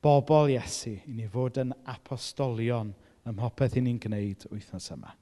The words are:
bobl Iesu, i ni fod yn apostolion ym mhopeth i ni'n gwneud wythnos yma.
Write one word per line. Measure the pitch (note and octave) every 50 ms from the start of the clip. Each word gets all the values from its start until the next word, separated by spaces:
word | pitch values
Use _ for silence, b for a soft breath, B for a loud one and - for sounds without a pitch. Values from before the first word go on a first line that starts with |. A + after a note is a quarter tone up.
bobl | - D3 C#3+ C#3+ C#3 - D#3 D3+ D3+ C#3+
Iesu, | C3 A#2+ - - - - - A#2+ G#2+ F#2 -
i | C#3+ A#2
ni | A2+ A2+ G#2
fod | F#2+ B2+ B2+ B2+ A#2+ C3
yn | C3 B2+ B2+ - - - B2
apostolion | - _ - C3+ B2 - - - - C#3 B2+ A#2 A2 A2+ A#2 A#2+ A#2 A2 G#2 F#2+ b b b b b b A#2+
ym | A2
mhopeth | G2 A#2+ A#2 - - C#3 A#2+ - C3
i | B2
ni'n | B2 A#2+ A2+
gwneud | - G#2+ G#2 G#2 G2+ G2+ G2 _ - -
wythnos | - G#2 - - - F2+ - - E2
yma. | B1+ - - - _